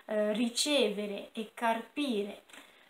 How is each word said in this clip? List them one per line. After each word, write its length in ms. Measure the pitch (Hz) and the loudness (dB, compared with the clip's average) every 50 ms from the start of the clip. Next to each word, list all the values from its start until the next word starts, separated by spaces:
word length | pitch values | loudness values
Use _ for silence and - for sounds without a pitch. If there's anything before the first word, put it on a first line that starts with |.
| - | -8
eh, 280 | - 214 214 214 214 | -2 0 0 2 2
ricevere 1000 | 208 208 247 233 - - - 392 339 269 233 208 190 202 208 202 196 196 - - | 2 2 0 0 0 0 2 2 4 4 4 2 0 -2 -4 -6 -6 -8 -10 -10
e 180 | - 233 214 - - | -8 -8 -10 -8 -6
carpire 880 | - 247 226 226 226 226 - - 294 294 269 226 202 202 208 - - - - - - - - - - - - | -2 0 0 0 0 -4 -6 -4 -2 0 0 0 0 -2 -2 -6 -12 -18 -20 -20 -20 -20 -20 -20 -20 -20 -20